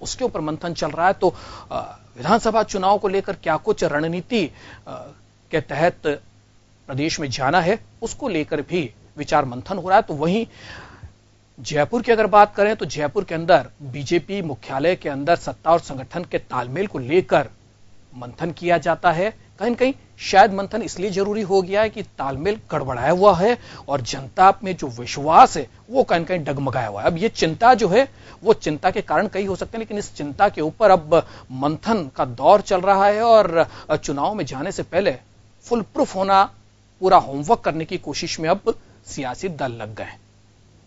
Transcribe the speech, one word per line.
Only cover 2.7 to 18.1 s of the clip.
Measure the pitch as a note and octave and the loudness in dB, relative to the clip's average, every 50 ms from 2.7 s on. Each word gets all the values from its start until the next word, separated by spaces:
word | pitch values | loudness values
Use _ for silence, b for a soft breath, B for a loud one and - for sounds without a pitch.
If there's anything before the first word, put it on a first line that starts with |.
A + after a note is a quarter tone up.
| - G3 F#3 G3 G#3 G3+ | -4 -2 0 0 0 0
को | G#3+ G3 | 0 -2
लेकर | F#3+ G3 F#3+ - | -2 -2 -4 -6
क्या | F#3 - - E3+ D#3 | -8 -6 -4 -2 -2
कुछ | D3+ - A3 G#3 - F#3 | -2 -2 -2 -2 -2 -2
रणनीति, | D#3 C#3+ D3 D#3 E3 E3+ F#3 - - B3 A3 E3 A#2+ B B B B B B B - | -2 -2 -2 -2 -4 -4 -6 -6 -4 -2 -2 -2 -4 B B B B B B B -16
अ, | C3 B2 - - - _ _ _ _ _ _ _ | -16 -16 -16 -18 -20 _ _ _ _ _ _ _
के | - D#3 | -4 -4
तहत | C#3+ - D3+ C#3+ D#3+ F3+ - - - D#3 C#3+ - - - _ _ _ _ _ _ _ _ _ _ _ | -4 -4 -2 0 0 0 0 0 -4 -4 -4 -4 -8 -16 _ _ _ _ _ _ _ _ _ _ _
प्रदेश | - A#2 C3 D3 D#3 - - | -10 -6 -4 -4 -4 -4 -6
में | D3+ C3 | -6 -6
जाना | A2 - B2+ C3+ E3 F#3 | -6 -2 0 0 2 2
है | D#3+ F3 A3 A3 - - _ _ | 2 0 -2 -2 -6 -12 _ _
उसको | A#3 A3+ - - D4 B3+ | -12 -10 -10 -8 -6 -4
लेकर | F3 D#3 D3 - E3 D3+ | -4 -4 -4 -4 -4 -6
भी | C3+ - E3 F#3 D3 A2 - _ - - _ | -4 -4 -4 -4 -4 -6 -10 _ -20 -18 _
विचार | D3 C#3+ - D#3+ D3 C#3 | -12 -4 0 2 2 2
मंथन | B2+ A#2+ B2+ - - G3 F#3 | 0 -6 -10 -10 -8 -8 -6
हो | D#3+ F#3 | 0 2
रहा | F#3+ | 2
है। | A3+ | 2
तो | G#3 - E3 | 2 0 -2
वहीं | C#3 D3+ E3+ F#3 A3+ A3+ B B B B B B B B B B B B B - _ _ _ _ _ _ _ _ - | -2 0 0 0 0 -2 B B B B B B B B B B B B B -20 _ _ _ _ _ _ _ _ -16
जयपुर | A#2+ - D3+ D3 D3 C#3 A#3 B3 | -10 -4 0 0 0 0 -2 0
की | A3 B3 | 2 2
अगर | A#3 A3 G#3+ | 4 4 4
बात | G3 G#3 G#3 G#3 G#3 - | 6 6 6 6 6 4
करें | - G3+ G#3 A3 | 2 2 2 2
तो | G#3 G3+ | -2 -4
जयपुर | C#3 - D#3+ D3 - - G#3 F#3+ | -6 -4 -4 -4 -2 -2 -4 -4
के | - E3+ | -4 -4
अंदर | D#3+ E3+ E3 F3 D3 - - - - | -2 4 4 4 4 4 0 -10 -16
बीजेपी | D3 C3 A#2+ D3 C#3 - F3 E3+ - - G3 G3+ | -14 -12 -10 -10 -4 -2 -2 -2 -2 -2 -6 -6
मुख्यालय | F3+ D#3 D3 - - - C#3 C3+ C#3+ E3+ F#3 | -6 -6 -8 -10 -10 -8 -6 -2 0 0 0
के | - - D#3+ | 0 -4 -6
अंदर | C#3 C3+ C#3+ E3+ E3+ | -6 -4 0 0 0
सत्ता | - - D3 A#2+ - - D#3+ | 0 -2 -6 -10 -4 0 2
और | E3+ E3+ | 2 2
संगठन | - - C#3 C3 B2+ - - - - | 0 -4 -10 -12 -12 -10 -10 -10 -6
के | - - - | -6 -6 -8
तालमेल | - - B2+ B2+ B2+ B2 C3 E3+ G3+ | -6 -6 -6 -6 -6 -6 -6 -6 -6
को | G3+ - D3 | -6 -6 -8
लेकर | B2 A#2+ D#3+ F#3 F3+ - F#3 D#3 - - - - _ _ _ _ - - - - - _ | -4 0 0 0 2 2 2 0 0 -2 -8 -20 _ _ _ _ -20 -20 -20 -20 -20 _